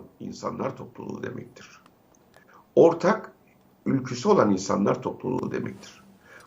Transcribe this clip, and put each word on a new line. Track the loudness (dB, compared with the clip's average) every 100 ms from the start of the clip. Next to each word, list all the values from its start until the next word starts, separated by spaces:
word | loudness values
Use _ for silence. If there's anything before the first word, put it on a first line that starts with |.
| -12 -16
insanlar | -14 -10 -8 -6 -6 -8
topluluğu | -14 -14 -12 -10
demektir. | -10 -10 -14 -20 -20 -20 -20 _ _ _ _ -20 _ -20 _ 6
Ortak | 6 6 2 0 -4 -18 _ _ _ _ -2
ülküsü | -2 -2 -2 4
olan | 4 4
insanlar | 2 0 0 0 0
topluluğu | -4 -6 -6 -4 -4
demektir. | -6 -6 -12 -18 -20 -20 -20 -20 -20